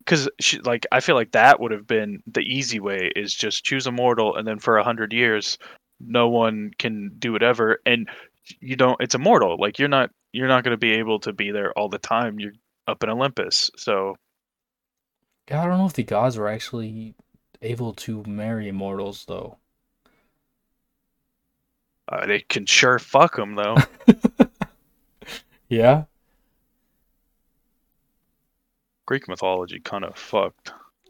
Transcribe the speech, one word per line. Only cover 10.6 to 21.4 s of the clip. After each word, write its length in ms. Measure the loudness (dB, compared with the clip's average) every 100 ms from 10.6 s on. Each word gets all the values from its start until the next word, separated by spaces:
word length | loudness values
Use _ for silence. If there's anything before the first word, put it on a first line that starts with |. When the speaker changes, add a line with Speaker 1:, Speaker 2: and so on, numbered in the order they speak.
Speaker 1:
gonna 120 | 2 0
be 140 | 2
able 260 | 0 0 -2
to 120 | -4
be 200 | -6 -4
there 200 | -4 -4 -4
all 100 | -4
the 120 | -6
time, 380 | -4 -2 -2 -6
you're 120 | -12 -14 _ _ -10
up 140 | -4
in 40 | -4
Olympus, 600 | -2 -2 -2 -4 -2 -4 -6
so 400 | -2 -2 -2 -8 _ _ _ _ _ _ _ _ _ _ _ _ -6
Speaker 2:
God, 180 | -2
I 40 | 0
don't 100 | 2
know 80 | 0
if 60 |
the 100 | -2
gods 340 | -2 0 0 -2
were 120 | -6
actually 680 | -6 -10 -10 -10 -12 -16 -20 _ _ _ _
able 320 | -10 -6 -8
to 300 | -8 -10 -10
marry 440 | -8 -8 -6 -6 -6
immortals, 560 | -8 -6 -6 -8 -12 -12
though. 300 | -12 -12 -18 _ _ _ _ _ _ _ _ _ _ _ _ _ _ _ _ _ _